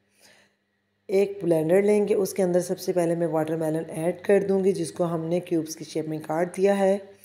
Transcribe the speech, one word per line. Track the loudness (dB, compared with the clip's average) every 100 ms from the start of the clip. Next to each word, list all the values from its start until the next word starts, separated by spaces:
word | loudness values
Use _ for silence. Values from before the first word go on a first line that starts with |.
| _ _ -20 _ _ _ _ _ _ _ -2
एक | 2 2 0
ब्लेंडर | 0 2 4 4
लेंगे, | 4 2 2 0
उसके | 0 0
अंदर | 2 2
सबसे | 0 -4 -2
पहले | 0 0 0
मैं | 0
वाटरमेलन | 0 -2 -2 -2 -2 -4
ऐड | -4 -4 -2
कर | 2 2 4
दूंगी, | 2 2
जिसको | 0 -4 -4 -2
हमने | -2 -2 -4
क्यूब्स | -2 -2 -4 -8
की | -10
शेप | -8 -6
में | -6
काट | -4 -2 -2 0
दिया | 2 4
है। | 2 2 -4 -20